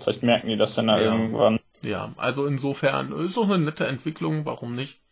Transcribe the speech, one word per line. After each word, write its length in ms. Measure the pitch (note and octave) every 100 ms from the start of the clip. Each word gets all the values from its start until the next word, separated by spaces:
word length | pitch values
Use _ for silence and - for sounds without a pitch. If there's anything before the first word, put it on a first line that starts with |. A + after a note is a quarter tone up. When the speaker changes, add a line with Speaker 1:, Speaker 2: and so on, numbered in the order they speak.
Speaker 1:
vielleicht 220 | - -
merken 240 | A#2+ A#2 -
die 80 | G#2+
das 180 | G#2 -
dann 100 | A2
ja 100 | G#2
Speaker 2:
Ja. 120 | A2
Speaker 1:
irgendwann. 460 | A2+ A2+ A2+ A2 A2 _ _
Speaker 2:
Ja, 300 | A#2 F#2+ G#2 -
also 280 | B2 C3 C#3+
insofern, 680 | C#3 C#3 C#3 C#3 C3+ C3+
äh, 120 | C#3+
ist 120 | F3 G#3
doch 60 | G#3
eine 100 | F#3+
nette 280 | D3+ D3+ -
Entwicklung, 580 | C3 D#3+ D#3+ D#3+ D#3
warum 300 | D3 A#2+ A#2+ A#2+
nicht? 240 | C3+ - _